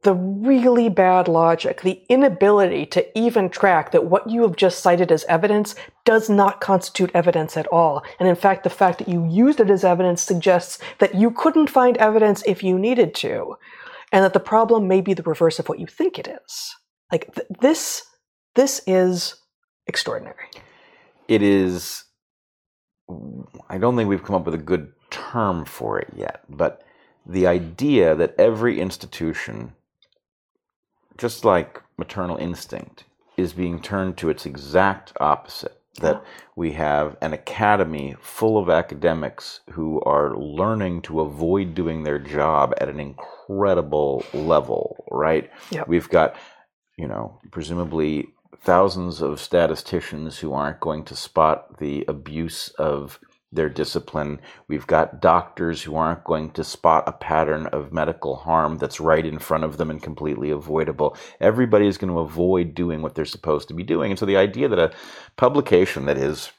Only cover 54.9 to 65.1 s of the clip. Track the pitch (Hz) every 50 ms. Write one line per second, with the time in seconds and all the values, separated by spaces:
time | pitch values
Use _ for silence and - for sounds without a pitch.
54.9 | 85 78 80 - - - - 85 82 87 85 - - - 87 82 82 80 - 78
55.9 | 76 80 80 80 85 82 - - 82 78 78 78 - - 80 - - - - 85
56.9 | 80 78 - - 80 - - - 80 78 80 78 78 78 80 - - 78 73 69
57.9 | 78 80 78 76 80 - - 73 67 65 - 80 82 82 80 76 80 73 69 73
58.9 | - - 78 82 80 80 80 80 76 78 - - 82 78 80 78 73 73 82 78
59.9 | 78 78 - - 76 - 76 76 69 - 69 76 76 73 73 80 - 80 127 80
60.9 | 76 67 76 71 - - - - - _ - 95 110 117 127 120 107 104 104 101
61.9 | 95 - - 92 87 85 82 76 78 82 87 90 95 92 87 85 73 - 87 87
62.9 | 80 78 78 78 - - 78 - - - - 82 76 73 71 - 78 82 90 107
63.9 | - 170 143 110 98 90 113 98 98 95 98 104 95 117 139 139 107 90 82 78
64.9 | - - - -